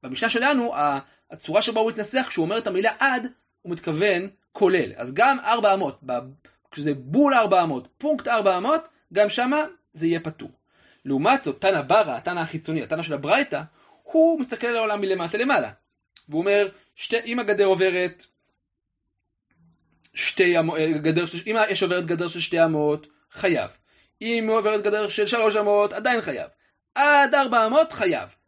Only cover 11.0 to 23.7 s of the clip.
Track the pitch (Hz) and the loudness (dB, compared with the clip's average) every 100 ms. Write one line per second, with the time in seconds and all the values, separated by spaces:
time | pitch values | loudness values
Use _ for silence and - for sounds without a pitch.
11 | - 135 175 269 151 - 196 180 131 320 | -4 0 2 2 0 -2 0 0 2 2
12 | 165 120 - 175 160 160 - 160 110 160 | 2 -4 -6 -6 -6 -8 -6 -6 -4 -6
13 | 165 147 147 233 285 143 160 _ _ _ | -6 -8 0 0 2 -6 -8 _ _ _
14 | - 320 320 330 254 226 240 233 226 208 | -2 4 4 4 -4 -6 -4 -2 -2 -2
15 | 196 190 165 208 254 233 113 - _ _ | -2 -2 -2 -2 0 0 -2 -12 _ _
16 | _ _ _ 151 185 202 196 - _ _ | _ _ _ -4 2 2 2 -4 _ _
17 | - 233 233 240 214 202 196 185 190 180 | -6 -6 -2 -4 -2 2 2 4 2 0
18 | 180 - - _ _ _ _ _ _ _ | -4 -6 -20 _ _ _ _ _ _ _
19 | _ _ _ _ _ _ _ _ _ _ | _ _ _ _ _ _ _ _ _ _
20 | _ - - - 180 170 160 160 156 151 | _ -8 -6 2 2 4 0 0 0 0
21 | 156 156 170 170 - 220 214 196 185 180 | 0 0 -2 -6 -4 0 0 0 0 -2
22 | 165 170 175 175 165 170 165 156 151 151 | -2 -4 -4 -6 -4 2 2 2 0 -2
23 | - _ _ - 190 147 98 | -6 _ _ -4 0 0 -4